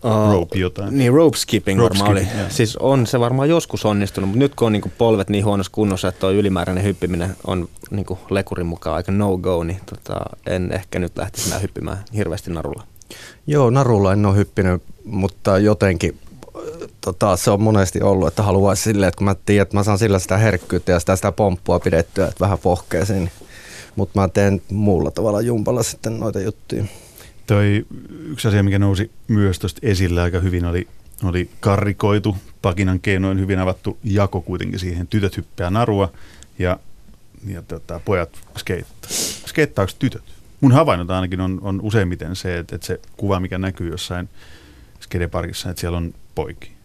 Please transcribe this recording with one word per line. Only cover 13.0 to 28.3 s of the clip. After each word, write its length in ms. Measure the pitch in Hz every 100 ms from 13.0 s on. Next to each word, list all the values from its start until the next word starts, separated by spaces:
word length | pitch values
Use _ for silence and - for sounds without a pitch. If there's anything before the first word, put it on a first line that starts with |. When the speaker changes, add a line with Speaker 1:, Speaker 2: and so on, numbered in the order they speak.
| - - - - -
Speaker 3:
Joo, 240 | 147 127
narulla 420 | 131 131 110 98
en 140 | 101 104
oo 80 |
hyppinyt, 480 | 101 98 - 92 87 - -
mutta 540 | - 98 95 - - 98
jotenkin, 600 | 104 107 98 87 85 - - - - - - - - -
tota, 360 | - 95 104 92
se 140 | -
on 120 | 101
monesti 400 | 110 110 92 -
ollut, 260 | 101 95 80
että 140 | -
haluaisi 400 | 104 95 98 92
silleen, 260 | - 101 95
että 100 | 92
kun 60 |
mä 120 | 101 98 -
tiedän, 160 | 101
että 140 | 98 101
mä 80 |
saan 140 | 101 101
sillä 200 | 110 98
sitä 180 | 90 95
herkkyyttä 560 | 110 92 - 90 -
ja 80 | 90
sitä, 160 | - 95
sitä 160 | 104
pomppua 480 | - 104 90 - 87
pidettyä, 440 | - 85 - - 90
että 140 | -
vähän 180 | 104 95
pohkee 460 | 95 87 - 87
siinä. 260 | 98 95 87 - - - - - - -
Mut 140 | 98
mä 140 | 104 95
teen 340 | - 101 98 -
muulla 400 | 101 104 90 71
tavalla 300 | - 107 104
jumpalla 420 | 117 117 104 120
sitten 380 | 113 - 110 110
noita 200 | 113 101
juttuja. 440 | 98 - - 117 104 - - - - - -
Speaker 2:
Toi 400 | 101 104 101 - - - - -